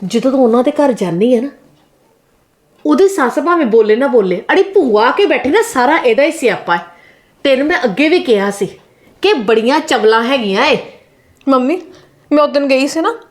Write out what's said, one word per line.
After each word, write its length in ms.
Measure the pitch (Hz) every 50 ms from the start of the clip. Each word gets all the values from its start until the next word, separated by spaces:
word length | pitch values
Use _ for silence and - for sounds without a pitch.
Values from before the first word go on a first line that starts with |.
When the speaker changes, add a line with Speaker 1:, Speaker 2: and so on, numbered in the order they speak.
| 202
Speaker 1:
ਜਦੋਂ 260 | 175 202 233 - 269
ਤੂੰ 120 | 254 269 262
ਉਹਨਾਂ 200 | 233 226 247 247
ਦੇ 60 | 294
ਘਰ 220 | 285 - 285 277 226
ਜਾਂਦੀ 420 | - 202 175 165 175 214 247 254
ਆ 60 | 226
ਨਾ, 80 | 254 277 - - _ _ _ _ _ _ _ _ _ _ _ _ _ _ _ _ _ _ _ _ _ _ _ _ -
ਉਹਦੀ 240 | 302 302 254 392 381
ਸੱਸ 300 | 392 330 269 240 - 311
ਭਾਵੇਂ 280 | 285 339 349 339 302
ਬੋਲੇ 300 | 220 208 226 214 208 214
ਨਾ 100 | 233 277
ਬੋਲੇ, 360 | 277 254 233 196 185 175 196 - - 302
ਅੜੀ 100 | 370 392
ਭੂਆ 440 | 392 - 415 311 254 208 208 220 254
ਆ 20 |
ਕੇ 160 | - - 403
ਬੈਠੀ 240 | 302 311 247 - 262
ਨਾ, 120 | 311 453 440
ਸਾਰਾ 340 | - - 262 247 262 311 330
ਇਹਦਾ 240 | - 247 220 240 285
ਹੀ 80 | 320
ਸਿਆਪਾ 460 | 302 - 277 220 180 - - 185 170
ਹੈ। 100 | 170 - - - _ _ _ _ _ _ _ _ _ -
ਤੈਨੂੰ 220 | 277 269 247 285
ਮੈਂ 120 | 311 349 - -
ਅੱਗੇ 240 | 233 180 247 294 311
ਵੀ 100 | 339 339
ਕਿਹਾ 300 | 359 262 226 196 196 202
ਸੀ 160 | 196 - 202 - - - _ _ _ _ _ _ _ - -
ਕਿ 100 | 381 427
ਬੜੀਆਂ 460 | 277 208 202 220 226 220 240 285 311
ਚਵਲਾਂ 420 | - - 277 233 208 220 220 226 233
ਹੈਗੀਆਂ 420 | 240 277 269 220 196 190 214 269
ਏ। 120 | 311 247 - - - - - _ _ _ _ _ _ _ _ -
Speaker 2:
ਮੰਮੀ, 340 | 269 269 254 247 262 339 370 - - - - _ _ _ _ _ -
ਮੈਂ 120 | 294 302 294
ਉਸ 60 | 277
ਦਿਨ 160 | 247 285 285 269
ਗਈ 180 | 269 262 269
ਸੀ 140 | 285 285 330
ਨਾ 120 | 330 415 466 - - _